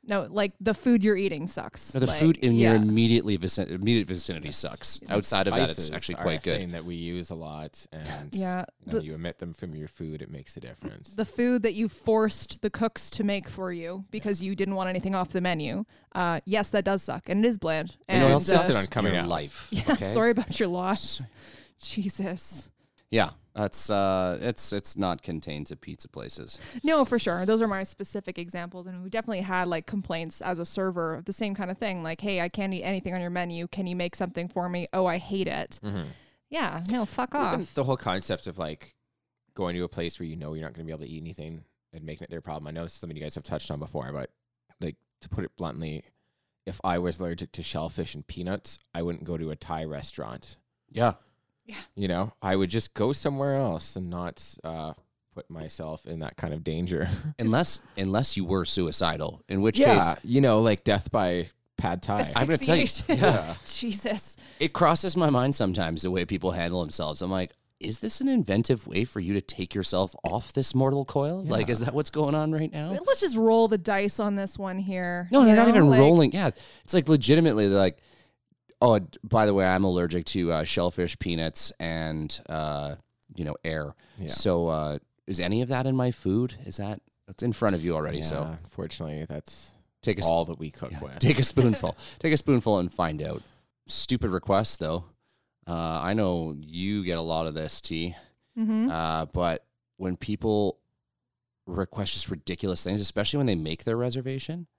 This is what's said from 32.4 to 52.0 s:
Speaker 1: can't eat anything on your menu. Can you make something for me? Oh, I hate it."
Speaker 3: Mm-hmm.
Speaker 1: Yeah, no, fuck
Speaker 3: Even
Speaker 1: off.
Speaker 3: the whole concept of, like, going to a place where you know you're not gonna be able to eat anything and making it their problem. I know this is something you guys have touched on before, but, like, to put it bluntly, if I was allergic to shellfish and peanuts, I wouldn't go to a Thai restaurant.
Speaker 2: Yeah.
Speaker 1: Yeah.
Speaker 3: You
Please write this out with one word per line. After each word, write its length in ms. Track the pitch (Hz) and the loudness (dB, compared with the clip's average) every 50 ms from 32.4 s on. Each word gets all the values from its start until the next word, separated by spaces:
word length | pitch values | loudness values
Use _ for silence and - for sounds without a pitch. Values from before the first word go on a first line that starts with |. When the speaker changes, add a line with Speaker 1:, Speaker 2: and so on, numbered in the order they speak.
| 170 175 | -2 -2
Speaker 1:
can't 260 | - - 196 190 190 | -2 -4 -4 -2 -4
eat 100 | 180 - | -4 -4
anything 300 | 180 196 185 180 185 180 | -4 -4 -4 -4 -4 -4
on 60 | 185 | -4
your 100 | 175 175 | -4 -4
menu. 380 | 175 180 175 175 170 170 170 175 | -2 -4 -4 -4 -4 -6 -8 -8
Can 180 | - 196 190 | -6 -6 -4
you 120 | 180 180 180 | -4 -2 -4
make 180 | 175 175 - | -4 -4 -4
something 320 | - 196 180 175 175 170 180 | -4 -6 -4 -4 -6 -8 -6
for 220 | - 185 175 180 | -4 -4 -4 -2
me? 180 | 180 180 175 - - | -4 -6 -6 -2 0
Oh, 120 | 185 185 180 | 2 2 2
I 100 | 165 185 | 0 -2
hate 320 | - - 202 196 185 170 | -4 -4 -2 -2 -2 -2
it." 320 | 143 139 - - - - - | -2 -6 -6 -8 -12 -10 -8
Speaker 3:
Mm-hmm. 200 | 107 - 95 82 71 139 - _ _ _ _ _ _ | -6 -6 -4 -6 -8 -10 -16 _ _ _ _ _ _
Speaker 1:
Yeah, 340 | 285 320 285 180 147 165 170 185 | -4 -4 -4 -2 -4 -6 -4 -2
no, 160 | 226 247 220 | -2 -2 -2
fuck 300 | 196 - - 247 254 - | -4 -4 -6 -6 -4 -2
Speaker 3:
Even 100 | 294 269 | -2 0
Speaker 1:
off. 280 | 190 - 254 185 - - | 0 0 -2 -4 -4 -4
Speaker 3:
the 100 | - 135 | -2 0
whole 140 | 131 131 123 | 0 0 0
concept 500 | - - 92 95 92 - 95 87 - 95 | 0 -2 -2 -2 -2 -4 -4 -4 -4 -10
of, 100 | 82 95 | -8 -8
like, 380 | 85 76 78 - - - _ _ _ _ _ _ _ _ _ _ _ _ _ | -8 -8 -8 -12 -16 -20 _ _ _ _ _ _ _ _ _ _ _ _ _
going 200 | - 95 87 87 | -4 -4 -4 -2
to 80 | 90 90 | -2 -4
a 60 | 82 | -4
place 280 | - - 85 85 - - | -4 -4 -6 -6 -6 -8
where 100 | 87 80 | -10 -10
you 100 | 80 85 | -8 -10
know 160 | 80 73 78 | -10 -10 -8
you're 100 | 78 80 | -8 -10
not 100 | 76 - | -12 -12
gonna 120 | 78 82 | -12 -12
be 80 | 80 78 | -12 -12
able 100 | 78 76 | -12 -12
to 60 | 62 | -12
eat 120 | 78 78 | -12 -12
anything 440 | 78 82 - - 76 78 82 80 - _ _ _ _ _ | -12 -14 -14 -12 -12 -14 -14 -14 -18 _ _ _ _ _
and 140 | - 82 76 | -20 -16 -14
making 180 | 78 76 76 82 | -14 -12 -12 -14
it 60 | - | -12
their 100 | - 82 | -12 -12
problem. 260 | - - 78 76 76 73 | -10 -10 -10 -10 -10 -10
I 40 | |
know 120 | 78 82 85 | -10 -10 -10
this 100 | 82 - | -10 -12
is 60 | - | -14
something 180 | - 85 80 76 | -14 -12 -12 -10
you 60 | 76 | -10
guys 120 | 76 - | -10 -10
have 80 | 78 73 | -10 -10
touched 260 | - - 78 - - | -8 -8 -8 -6 -8
on 80 | 80 73 | -8 -8
before, 300 | 73 - - 73 65 65 71 | -8 -8 -8 -8 -8 -8 -8
but, 160 | 69 65 - _ _ _ _ _ _ _ _ _ _ | -10 -10 -10 _ _ _ _ _ _ _ _ _ _
like, 160 | - 80 - _ _ _ _ _ | -8 -8 -8 _ _ _ _ _
to 80 | - - | -12 -8
put 160 | - - 95 | -6 -6 -6
it 80 | - _ _ | -8 _ _
bluntly, 480 | 92 78 62 69 82 78 76 78 - _ _ _ _ _ _ _ _ _ _ _ _ | -8 -8 -6 -6 -6 -6 -8 -8 -12 _ _ _ _ _ _ _ _ _ _ _ _
if 140 | - 92 - | -12 -12 -6
I 160 | - 95 87 87 | -2 0 0 2
was 220 | 87 87 80 85 | 0 0 -2 -2
allergic 320 | 92 87 85 85 92 - - | -4 -6 -4 -6 -8 -12 -10
to 80 | - 80 | -10 -10
shellfish 520 | - - 78 78 87 - - 85 - - | -6 -6 -4 -6 -6 -6 -6 -8 -8 -8
and 100 | 73 71 | -14 -12
peanuts, 540 | _ - - 87 87 95 - _ - - - _ _ _ | _ -10 -8 -6 -4 -6 -6 _ -10 -12 -12 _ _ _
I 80 | 85 | -6
wouldn't 240 | 85 87 85 - - | -4 -4 -4 -6 -6
go 120 | 87 87 80 | -6 -6 -6
to 140 | 82 78 | -4 -6
a 60 | 78 76 | -8 -10
Thai 260 | - - 82 80 80 | -8 -8 -6 -6 -6
restaurant. 720 | 78 76 69 - - - - 65 57 60 - - - - _ _ _ _ _ _ _ | -6 -8 -8 -10 -10 -10 -10 -10 -10 -12 -14 -16 -18 -20 _ _ _ _ _ _ _
Speaker 2:
Yeah. 260 | - 110 117 117 98 - _ _ _ _ _ _ _ _ _ | -2 2 2 2 2 -2 _ _ _ _ _ _ _ _ _
Speaker 1:
Yeah. 120 | - 214 - - _ _ | -18 -16 -16 -16 _ _
Speaker 3:
You 120 | - | -4